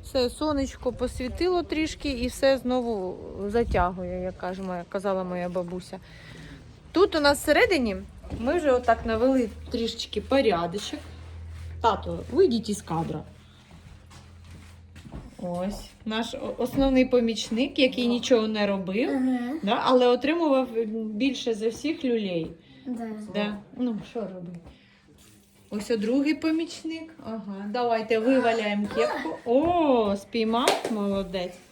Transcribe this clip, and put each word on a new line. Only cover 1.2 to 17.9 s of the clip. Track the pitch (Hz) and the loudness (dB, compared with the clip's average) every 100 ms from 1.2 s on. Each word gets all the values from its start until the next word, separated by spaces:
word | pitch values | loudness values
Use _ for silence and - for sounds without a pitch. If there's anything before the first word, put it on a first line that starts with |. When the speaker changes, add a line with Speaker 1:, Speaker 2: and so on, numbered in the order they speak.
| 254 - 349 349 | -6 -2 0 0
Speaker 1:
трішки | 339 311 311 - 294 | 0 -2 -2 -2 -4
і | 247 247 | -2 -4
все | - 269 269 | 2 4 4
знову | 247 254 233 214 185 - 82 - 202 | 2 0 0 -2 -4 -6 -10 -8 -2
затягує, | 226 220 196 175 185 180 180 | 0 2 2 2 0 -6 -6
як | 185 185 | -6 -6
каже | 180 185 | -8 -6
моя, | 190 180 175 | -6 -8 -6
казала | 196 196 190 | -4 -2 -2
моя | 180 180 175 | -2 -4 -4
бабуся. | 180 175 185 - 185 - - - - - - - - - | -4 -4 -8 -10 -16 -16 -20 -18 -18 -18 -18 -20 -20 -4
Тут | 320 381 | 2 4
у | 330 | 6
нас | 285 285 | 4 4
всередині | - 302 466 339 233 190 202 - - - | 4 6 6 4 2 -2 -10 -18 -12 -4
ми | 233 339 | 0 2
вже | 302 | 4
отак | 247 247 226 233 | 2 4 2 2
навели | 220 254 262 226 - - | 2 4 4 2 -4 -8
трішечки | 226 226 - - 208 | -4 -4 -4 -6 -6
порядочок. | - 269 262 170 170 196 - 302 - - - - - - - - | 2 4 4 2 0 -4 -8 -10 -12 -16 -16 -14 -14 -12 -12 2
Тато, | 233 196 180 170 - | 2 2 -2 -8 -2
вийдіть | 254 370 233 - | 4 6 4 0
із | 202 | -4
кадра. | - 165 156 - - - - - - - - - - - - - - - - - - - - - - - | -2 -2 -2 -4 -10 -18 -20 -20 -20 -20 -20 -20 -20 -20 -20 -20 -20 -20 -20 -20 -20 -20 -14 -14 -14 -10
Ось, | 180 175 185 208 - - | -6 -2 -4 -6 -14 -12
наш | - 220 233 | -6 -4 -4
о-, | - 214 - | -6 -6 -2
основний | 240 269 269 262 | -2 2 4 6
помічник, | 254 247 233 214 - 220 277 - | 6 4 2 -2 -2 0 0 4
який | 254 | 4